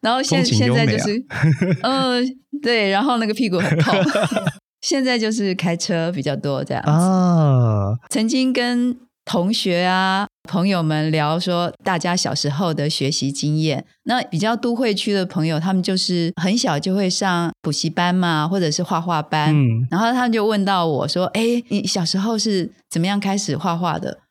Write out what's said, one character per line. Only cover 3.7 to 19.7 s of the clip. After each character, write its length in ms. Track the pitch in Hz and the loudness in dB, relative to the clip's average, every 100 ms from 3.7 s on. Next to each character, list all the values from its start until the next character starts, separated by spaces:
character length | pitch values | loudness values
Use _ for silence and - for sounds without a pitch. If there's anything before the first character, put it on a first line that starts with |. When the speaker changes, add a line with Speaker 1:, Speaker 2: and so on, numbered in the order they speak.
| 156 | 2
Speaker 1:
痛。 180 | 147 196 190 208 196 - | 4 4 2 2 0 0
<laughs> 440 | 190 - _ _ | -4 -6 _ _
现 240 | - 277 262 | -2 0 2
在 140 | 240 | 0
就 120 | 220 | 0
是 220 | 220 202 | 0 0
开 240 | 185 175 170 | 0 0 -2
车 340 | - 170 165 | -2 0 0
比 120 | 180 | -2
较 120 | 139 139 | -4 -2
多 280 | 143 135 | -2 -4
这 100 | 143 | -2
样 100 | 131 | -2
子。 60 | - | 2
Speaker 2:
啊。 1040 | 151 185 185 180 170 151 131 117 107 98 117 - | 4 4 4 4 4 6 4 4 2 0 -4 -4
Speaker 1:
曾 180 | - 220 | -2 0
经 240 | 262 262 | 2 0
跟 460 | 254 240 247 247 247 _ _ | 0 0 0 0 -4 _ _
同 300 | - - 180 | -4 -2 0
学 300 | 220 190 175 | 0 0 0
啊、 420 | 180 185 190 190 208 _ - | 2 2 2 0 -4 _ -6
朋 180 | 190 190 | 0 0
友 140 | 185 | 2
们 300 | 160 156 156 | 0 0 0
聊 280 | 156 147 165 | 0 0 0
说 320 | 180 175 175 - | 0 -2 -2 -4
大 140 | - 180 | -2 -2
家 160 | 175 180 | 0 -2
小 180 | - | -2
时 160 | 143 147 | -2 -2
候 240 | 143 185 | -2 -2
的 160 | 151 147 | 0 -2
学 220 | 151 139 | -2 -2
习 200 | 143 135 | -2 -4
经 280 | 139 143 156 | -4 -2 0
验。 260 | 156 139 - _ - | 0 -2 -8 _ -4
那 140 | 247 | -4
比 160 | - 165 | -2 -2
较 160 | 214 233 | -2 0
都 200 | 247 233 | -2 0
会 200 | 254 208 | 0 0
区 180 | - | 0
的 100 | 202 | 0
朋 220 | 185 - 156 | 0 -2 0
友， 140 | 156 | 0
他 120 | 170 | 0
们 100 | 190 | 0
就 140 | 180 185 | 0 -2
是 380 | - 175 165 - | 0 0 -2 -2
很 160 | 185 233 | -2 0
小 200 | 208 147 | 0 -2
就 160 | 170 185 | 0 0
会 120 | 190 | 0
上 440 | 180 196 175 165 - | 0 0 0 -2 -4
补 100 | 170 | -6
习 160 | 147 165 | -4 -4
班 260 | - 175 | 0 0
嘛， 340 | 180 175 156 151 | 2 0 0 0
或 120 | 196 | 0
者 120 | 165 | 0
是 100 | 151 | -2
画 180 | 175 170 | -2 -4
画 220 | 170 160 | -2 -4
班。 320 | 151 156 151 151 | -2 0 2 4
Speaker 2:
嗯。 320 | 127 | 2